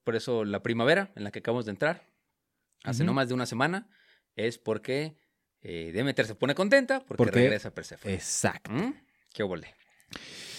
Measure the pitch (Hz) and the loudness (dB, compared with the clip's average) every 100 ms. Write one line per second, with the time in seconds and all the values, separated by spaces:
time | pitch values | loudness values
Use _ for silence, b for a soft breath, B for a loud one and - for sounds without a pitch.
0 | - 113 131 117 104 98 - 113 123 180 | -4 -2 0 0 0 -2 -2 2 4 4
1 | 196 - 104 104 117 123 107 98 151 170 | 2 -8 -10 -4 -2 -2 -2 -2 -2 -2
2 | - _ _ _ _ _ _ _ - 123 | -10 _ _ _ _ _ _ _ -4 0
3 | 160 135 123 127 120 117 147 190 - _ | 2 2 2 0 -2 0 0 -2 -8 _
4 | _ _ _ - 113 117 - 107 120 135 | _ _ _ -4 -4 -2 -4 -4 -2 -4
5 | 156 151 _ _ _ _ - 85 82 90 | -4 -10 _ _ _ _ -12 -8 -4 -2
6 | 135 131 110 107 127 143 202 277 254 269 | 0 0 -2 0 0 2 4 4 4 -2
7 | - - 110 120 123 107 104 - - - | -2 2 4 6 6 4 -4 -10 -12 -8
8 | 104 92 - - 98 - - 117 240 - | -4 -4 -2 0 0 -2 -4 -2 -2 -6
9 | _ _ _ - 101 85 80 - B B | _ _ _ -4 -4 -4 -8 -20 B B
10 | B B B B B | B B B B B